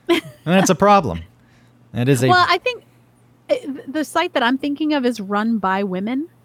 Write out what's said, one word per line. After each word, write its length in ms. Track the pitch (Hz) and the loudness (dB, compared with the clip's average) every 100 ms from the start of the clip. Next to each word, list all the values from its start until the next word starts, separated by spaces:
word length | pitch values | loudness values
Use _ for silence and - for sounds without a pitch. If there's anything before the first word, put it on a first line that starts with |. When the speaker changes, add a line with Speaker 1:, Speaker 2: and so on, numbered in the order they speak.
| - | -2
Speaker 1:
And 140 | 339 - - 156 | -2 -4 -10 0
that's 240 | 190 170 | 2 2
a 60 | 185 | 2
problem. 480 | 202 202 143 82 82 _ _ _ _ _ _ | 4 4 2 -4 -10 _ _ _ _ _ _
That 160 | 113 123 | -2 2
is 160 | 131 | 2
a 60 | 170 | 4
Speaker 2:
Well, 160 | 359 349 | 4 4
I 120 | 359 | 0
think 240 | - 453 - _ _ _ _ _ - | -2 -8 -12 _ _ _ _ _ -4
it, 420 | 494 311 269 - | -4 -4 -12 -8
the 140 | 285 294 | -6 -4
site 260 | 330 349 | -2 -2
that 80 | 294 | 0
I'm 140 | 233 262 | 0 0
thinking 360 | 294 285 311 | -2 -4 -2
of 120 | 302 247 | 0 0
is 140 | 226 | -4
run 380 | 196 202 220 226 | -4 -2 -2 -2
by 260 | 190 190 | 0 -2
women. 460 | 202 180 202 262 330 _ | -2 -4 -4 -4 -6 _